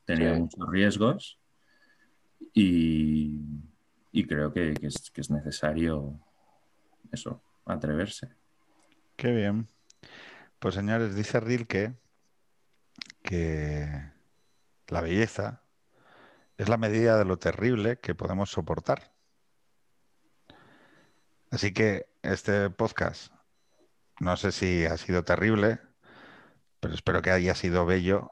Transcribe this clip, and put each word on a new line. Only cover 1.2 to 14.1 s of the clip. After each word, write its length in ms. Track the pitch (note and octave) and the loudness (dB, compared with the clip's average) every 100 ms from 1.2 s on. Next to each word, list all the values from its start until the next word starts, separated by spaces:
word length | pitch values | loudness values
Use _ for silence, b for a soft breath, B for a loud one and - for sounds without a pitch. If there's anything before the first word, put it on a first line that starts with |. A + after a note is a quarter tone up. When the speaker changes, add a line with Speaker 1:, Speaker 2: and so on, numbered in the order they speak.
| - - _ _ b b b b b b _ _ - | -6 -20 _ _ b b b b b b _ _ 0
Speaker 1:
y, 840 | A2 F#2+ F2 E2 D#2 D#2 D#2 D2+ D2+ D2 D2 D2+ _ _ _ _ | 4 4 4 2 2 2 0 -2 -6 -8 -12 -14 _ _ _ _
y 160 | A#2 D2+ | -2 0
creo 240 | D2 D2 | -2 -2
que, 200 | F2+ D#2+ D2+ | 0 -2 -2
que 120 | D2 | -6
es, 220 | - - | -8 -10
que 100 | - | -10
es 80 | C#2+ | -4
necesario 880 | D2 D2 - D2+ D#2+ E2 D#2 C#2+ D2 - _ _ _ _ _ _ _ - | -4 -4 -4 -2 0 0 -2 -6 -10 -18 _ _ _ _ _ _ _ -12
eso, 300 | - - - _ _ - | -10 -10 -12 _ _ -8
atreverse. 640 | F2+ D2+ D2+ G2 - - _ _ _ _ _ _ _ _ - | -4 -2 -2 -4 -8 -16 _ _ _ _ _ _ _ _ -4
Speaker 3:
Qué 160 | B2 | 0
bien. 360 | A#2 G2+ G#2+ A2 _ _ _ B B B B B _ | 2 0 -2 -4 _ _ _ B B B B B _
Pues, 160 | F#2+ F#2 | -4 -2
señores, 400 | G#2 A2+ A2+ G2 | 0 0 0 -2
dice 240 | G#2+ B2 | -2 -2
Rilke 540 | A2 B2 A#2 F#2+ G#2+ B2+ _ _ _ _ _ _ _ _ _ - - - | 0 -2 0 -2 -2 -6 _ _ _ _ _ _ _ _ _ -20 -20 -16
que 640 | - F2 E2 D#2 D2+ D2+ D2 C#2+ D2 | -4 -2 -2 -2 -4 -4 -6 -8 -12